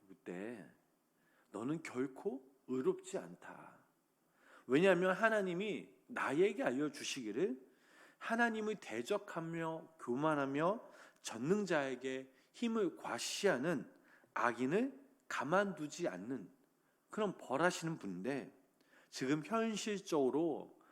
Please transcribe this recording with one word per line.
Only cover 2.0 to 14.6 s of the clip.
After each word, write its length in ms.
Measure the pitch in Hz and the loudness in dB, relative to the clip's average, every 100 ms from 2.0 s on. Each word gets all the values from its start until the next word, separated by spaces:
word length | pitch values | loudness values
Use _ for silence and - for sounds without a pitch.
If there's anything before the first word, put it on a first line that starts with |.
| 135 - 202 262 - _ - | -4 -4 -6 -6 -10 _ -4
의롭지 500 | 127 170 180 - 185 | 0 2 0 -2 -8
않다. 640 | 90 175 - - - - _ _ _ _ _ _ - - - | -8 -14 -16 -16 -18 -20 _ _ _ _ _ _ -20 -14 2
왜냐하면 440 | 139 190 175 185 180 | 6 8 6 4 4
하나님이 760 | 226 220 185 175 214 131 - - - | 4 4 0 -2 -2 -4 -8 -16 -10
나에게 540 | 123 - 143 202 220 | -4 0 4 4 2
알려주시기를 960 | 214 123 147 - 120 135 107 107 208 254 - _ _ - - - | 0 0 -2 -4 -8 -6 -4 0 0 -2 -12 _ _ -20 -20 -10
하나님을 560 | - 226 233 220 214 208 | -2 2 2 2 -2 -4
대적하며 1200 | - 110 120 202 - 170 165 165 160 160 175 - | -4 -4 0 0 -2 -6 -4 -4 -4 -4 -10 -10
교만하며 920 | - 123 156 147 135 143 170 226 - - - - | -4 2 4 4 2 4 2 2 -4 -20 -20 -14
전능자에게 1080 | - 113 139 208 185 156 135 123 131 131 131 - _ | -10 -2 2 2 4 2 2 -2 -4 -4 -8 -16 _
힘을 440 | - 233 226 180 - | -4 0 2 0 -2
과시하는 920 | - 113 - - 196 131 156 139 92 - - - _ - | -6 -4 -4 0 2 4 2 0 -4 -14 -20 -20 _ 0
악인을 580 | 120 117 | 0 2